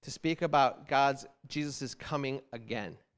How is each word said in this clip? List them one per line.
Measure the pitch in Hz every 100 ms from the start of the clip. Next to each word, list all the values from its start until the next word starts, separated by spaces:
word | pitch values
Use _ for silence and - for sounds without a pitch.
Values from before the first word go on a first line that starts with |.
to | -
speak | - 160 165
about | 170 143 131 - -
God's, | 139 139 135 - _ -
Jesus' | 151 147 135 131 -
coming | - 151 139 135 -
again. | 117 110 113 98 - _